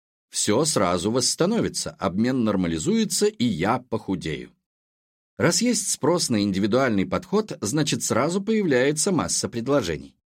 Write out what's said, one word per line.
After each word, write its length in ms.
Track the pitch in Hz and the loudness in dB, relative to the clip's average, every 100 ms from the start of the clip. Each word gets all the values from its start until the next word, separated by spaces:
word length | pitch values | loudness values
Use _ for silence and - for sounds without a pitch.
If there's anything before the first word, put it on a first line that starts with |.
| _ _ _ | _ _ _
Все 340 | - - 110 | -4 0 2
сразу 460 | 156 120 90 90 101 | 2 2 2 2 0
восстановится, 800 | 127 123 - 175 226 98 - - | 0 0 0 0 0 -2 -4 -8
обмен 540 | - 95 92 120 131 | -4 -2 0 0 2
нормализуется, 800 | 110 98 87 80 131 226 220 - 208 | 0 2 0 0 0 0 0 0 0
и 180 | - | 0
я 340 | 120 95 190 247 | -2 0 0 0
похудею. 720 | - 113 - 92 80 67 60 _ _ _ _ _ _ _ _ - | -2 -6 -4 -4 -4 -8 -10 _ _ _ _ _ _ _ _ 0
Раз 260 | 131 175 | 0 2
есть 280 | 240 208 - | 0 0 -2
спрос 380 | - 139 175 - | -2 0 2 2
на 140 | 107 | 0
индивидуальный 640 | 101 92 104 120 135 98 92 | 2 0 2 2 2 0 0
подход, 520 | 90 - 208 214 - | -2 -2 -2 -2 -6
значит, 440 | 104 151 151 123 | -2 -2 0 -2
сразу 360 | - 113 147 190 | 0 0 0 -2
появляется 720 | 196 220 180 123 139 151 208 | 0 0 2 2 2 2 0
масса 380 | 165 85 - 101 | 0 0 -2 -4
предложений. 680 | 120 120 143 87 73 - _ _ | -4 0 0 0 -6 -8 _ _